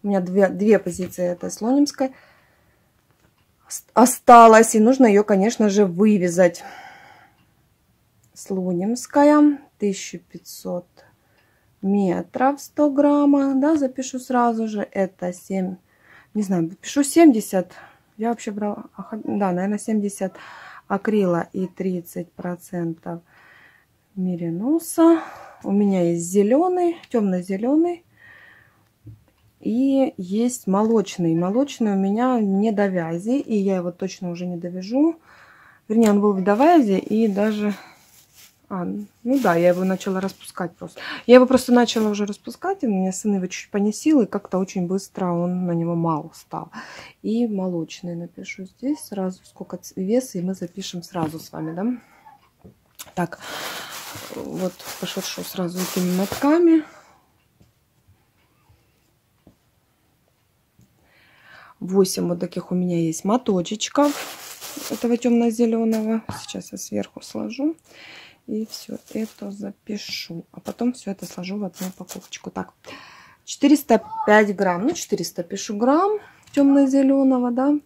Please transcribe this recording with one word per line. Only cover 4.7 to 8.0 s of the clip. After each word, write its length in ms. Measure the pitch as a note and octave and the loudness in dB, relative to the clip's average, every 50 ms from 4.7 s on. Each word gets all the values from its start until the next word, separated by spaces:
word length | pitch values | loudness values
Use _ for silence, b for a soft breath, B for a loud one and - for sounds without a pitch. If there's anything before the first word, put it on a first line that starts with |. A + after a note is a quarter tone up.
| - | 4
и 40 | A3 | 4
нужно 260 | G#3+ A3+ C4+ C4 C4 | 4 4 6 6 6
ее, 180 | A3+ G3+ G3+ G#3 | 6 6 4 4
конечно 440 | - G#3+ F#3+ F#3+ A3 A#3+ - A3 G#3 | 4 2 2 2 0 0 0 0 2
же, 160 | G3 G#3 G#3 | 4 2 2
вывязать. 800 | F#3 E3+ E3+ G#3 G#3+ G#3 G3 F3 F3+ E3 F3 F#3 F3 E3+ - B B B B B B B B B B B B B B B B B B _ _ _ _ _ _ _ _ _ _ | 2 2 2 4 4 4 4 2 0 2 4 4 4 4 0 B B B B B B B B B B B B B B B B B B _ _ _ _ _ _ _ _ _ _